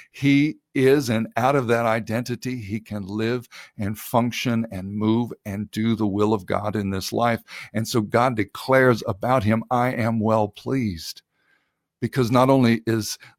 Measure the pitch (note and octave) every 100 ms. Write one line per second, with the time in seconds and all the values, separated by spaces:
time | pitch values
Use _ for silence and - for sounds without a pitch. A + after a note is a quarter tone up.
0 | - - C#3+ C#3 D3+ D3+ _ C#3+ C3 D3
1 | A#2+ A2+ A2+ - B2 C#3+ A#2 A#2 A#2 A2+
2 | G#2 A2 A#2+ A#2+ B2+ B2+ G2+ A2 - G#2
3 | F#2 G#2 A2+ B2 A#2+ - - - G2+ G#2+
4 | - B2 A#2+ A2+ B2+ A#2 A2+ F#2+ F#2+ G#2
5 | G#2+ A2+ A#2 - - G2 G#2 - A2+ A2
6 | G#2+ G2 G#2+ A2 F#2 F#2+ G2+ G#2 G2 F#2+
7 | - A2 A#2+ A2+ - - - G#2+ A2+ B2
8 | G#2+ A#2 B2+ A2+ F#2+ - - C3 B2+ A2+
9 | - G2 A#2 B2+ G2+ A2+ - B2 B2 B2
10 | A2+ A2+ G#2+ A2 G#2 - A#2+ C3+ A2+ E2
11 | - - - _ _ _ _ _ _ _
12 | A#2+ - A#2+ B2 C3 C3+ A#2+ A#2 - A2+
13 | G2+ - -